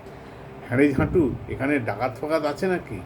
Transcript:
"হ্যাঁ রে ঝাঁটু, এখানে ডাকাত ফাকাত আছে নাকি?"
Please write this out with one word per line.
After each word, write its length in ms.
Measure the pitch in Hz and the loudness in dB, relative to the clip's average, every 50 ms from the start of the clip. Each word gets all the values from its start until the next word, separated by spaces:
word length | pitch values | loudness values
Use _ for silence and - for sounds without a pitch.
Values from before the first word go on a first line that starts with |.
| - - - - - - - - - - - - - | -14 -16 -16 -16 -16 -16 -16 -16 -16 -16 -16 -14 -6
"হ্যাঁ 120 | - 120 131 | 0 4 6
রে 140 | 147 143 131 | 6 6 6
ঝাঁটু, 380 | 143 156 147 - 185 151 117 - - - - | 4 2 4 4 4 4 4 2 -2 -6 -6
এখানে 300 | 113 104 131 143 147 139 | -6 -2 0 2 2 2
ডাকাত 380 | 117 107 101 104 123 135 - - | 0 -2 -2 -2 -2 -2 -2 -4
ফাকাত 240 | 156 151 160 160 151 | -2 0 0 0 0
আছে 220 | 147 143 - 190 | 0 -2 0 0
নাকি?" 320 | 190 180 170 - - 123 - - | 0 0 0 -2 -6 -10 -10 -10